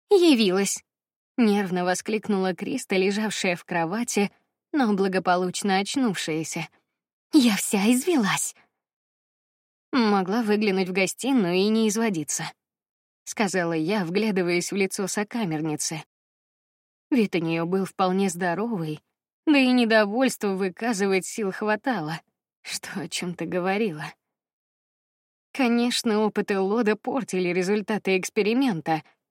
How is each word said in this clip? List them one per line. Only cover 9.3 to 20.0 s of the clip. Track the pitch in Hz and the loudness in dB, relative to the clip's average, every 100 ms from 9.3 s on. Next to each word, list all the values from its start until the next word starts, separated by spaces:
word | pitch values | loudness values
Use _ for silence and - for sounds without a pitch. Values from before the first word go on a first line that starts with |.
| _ _ _ _ _ _ | _ _ _ _ _ _
«Могла | 269 220 196 180 226 | 2 4 2 2 0
выглянуть | 214 208 214 190 185 | 2 2 2 0 0
в | |
гостиную | 190 185 - 247 262 175 185 | 0 -2 -2 0 2 2 2
и | 208 | 2
не | 220 220 | 2 2
изводиться», | 214 226 165 147 - 156 - _ _ _ _ _ _ | 0 -2 -2 -4 -6 -8 -12 _ _ _ _ _ _
сказала | - - 196 185 170 | -10 -4 -2 -2 -2
я, | 160 156 214 165 | -2 -2 -2 -2
вглядываясь | 196 214 190 175 175 - | -2 0 0 0 -2 -2
в | 196 | -2
лицо | 190 - 190 | -2 -4 -6
сокамерницы. | 208 208 240 185 156 156 151 - 156 - _ _ _ _ _ _ _ _ _ - | -4 -6 -4 -4 -4 -4 -4 -6 -8 -14 _ _ _ _ _ _ _ _ _ -2
Вид | 254 202 175 | 2 2 0
у | |
неё | 165 165 170 | -2 -2 -2
был | 190 185 | -2 -2
вполне | - 185 190 196 | -2 0 2 0
здоровый, | 170 180 170 233 196 156 151 _ _ _ _ - | -2 -2 -2 -4 -4 -6 -10 _ _ _ _ 2
да | 285 | 4
и | 254 | 4
недовольство | 254 226 220 | 4 4 4